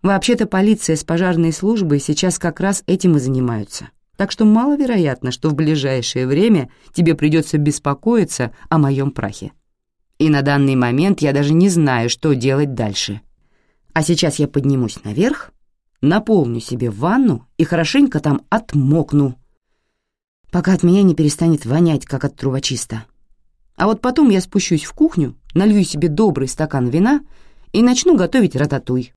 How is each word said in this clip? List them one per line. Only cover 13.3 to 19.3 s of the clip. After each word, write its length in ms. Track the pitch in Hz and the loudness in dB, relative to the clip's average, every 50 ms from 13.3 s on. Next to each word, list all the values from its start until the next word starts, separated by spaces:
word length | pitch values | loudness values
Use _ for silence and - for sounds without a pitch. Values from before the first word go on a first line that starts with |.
| _ _ _ _ _ _ _ _ _ _ _ _ - | _ _ _ _ _ _ _ _ _ _ _ _ -6
А 100 | 165 151 | -4 -2
сейчас 340 | 151 170 156 - 160 - - | 0 0 0 0 -2 0 -2
я 80 | 147 | -4
поднимусь 560 | 147 - 143 127 143 139 131 120 107 - - _ | -2 -2 -2 0 0 0 0 -2 -4 -6 -10 _
наверх, 480 | 104 104 131 196 262 302 - - - _ _ _ _ _ _ _ _ _ _ | -8 -2 -2 -2 -2 -2 -6 -10 -20 _ _ _ _ _ _ _ _ _ _
наполню 580 | - 147 175 214 214 - 220 190 143 120 117 117 | 0 2 2 2 2 2 2 2 2 0 -4 -8
себе 300 | - - 127 120 123 120 | -8 -8 -6 -4 -4 -6
ванну 580 | 101 101 131 175 220 269 269 226 135 113 - _ _ | -4 -4 -2 0 0 2 2 2 0 -2 -6 _ _
и 60 | - 160 | -4 -2
хорошенько 560 | - 180 165 165 156 - 277 285 269 - 156 | 0 0 -2 -2 0 2 2 2 2 2 -2
там 220 | - 196 190 - _ _ | 0 0 -2 -2 _ _
отмокну, 880 | 190 226 226 - - 147 131 135 151 165 147 - 143 147 143 135 | -4 -4 -4 -2 -2 0 2 2 2 0 0 0 0 0 0 0